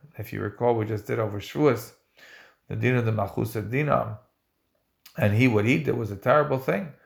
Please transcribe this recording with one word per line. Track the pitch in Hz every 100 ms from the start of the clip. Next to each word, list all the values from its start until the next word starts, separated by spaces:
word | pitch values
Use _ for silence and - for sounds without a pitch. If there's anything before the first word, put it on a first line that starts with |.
| - -
If | 107
you | 104
recall, | 104 - 120 117
we | 107
just | 107 -
did | 117
over | 107 101
Shavuos, | - 143 151 113 - - _ _ - - - _ _
the | 110
din | 120 127
of | 113
the |
Malchus | 107 98 - 110
Dina. | 113 101 127 147 123 110 110 - _ _ _ _ _ _ _ - -
And | 104
he, | 104 131
what | 107 107
he | 160
did | 135 117
was | 107
a | 98
terrible | 123 147 143 131
thing. | 135 190 175 -